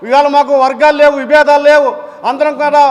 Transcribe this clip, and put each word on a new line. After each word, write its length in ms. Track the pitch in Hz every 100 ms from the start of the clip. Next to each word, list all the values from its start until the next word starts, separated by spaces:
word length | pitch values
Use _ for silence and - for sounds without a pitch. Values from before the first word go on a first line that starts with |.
| 214
ఇవాళ 200 | 269 294 285
మాకు 160 | 269 277 262
వర్గాలు 320 | 269 302 294
లేవు, 140 | 294 285
విభేదాలు 420 | 247 302 285 285 294
లేవు, 180 | 302 277 220 - - 202
అందరం 240 | 262 302 269
కూడా 200 | 294 294 285